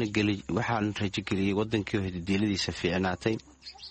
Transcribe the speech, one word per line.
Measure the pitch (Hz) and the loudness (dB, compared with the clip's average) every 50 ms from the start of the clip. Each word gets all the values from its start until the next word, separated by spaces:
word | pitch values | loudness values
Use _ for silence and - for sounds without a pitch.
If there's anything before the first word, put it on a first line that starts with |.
| 120 104 101 | 2 2 2
geli-, | 107 104 104 104 95 - - | 2 2 2 2 0 -2 -2
waxaan | 82 104 120 - 117 110 104 104 95 | -2 0 0 0 0 2 0 0 0
rajo | - 107 95 - - 98 | 0 -2 -2 -2 -4 -2
geliyey | - 104 95 98 101 98 | -2 0 2 2 2 2
waddankii | 98 107 110 113 107 98 - - 107 | 2 2 2 0 0 0 0 0 0
oo | 95 | 0
hididiiladiisa | 95 90 90 85 95 98 98 107 107 101 92 - - | -2 -4 -4 -2 0 0 2 2 2 0 0 -2 -2
fiicnaatay, | 90 - - 87 87 92 95 95 90 - - 113 110 107 - - - - - - - - - - | -2 -2 0 0 2 2 2 0 0 0 0 0 0 0 -4 -10 -20 -20 -20 -20 -18 -16 -16 -18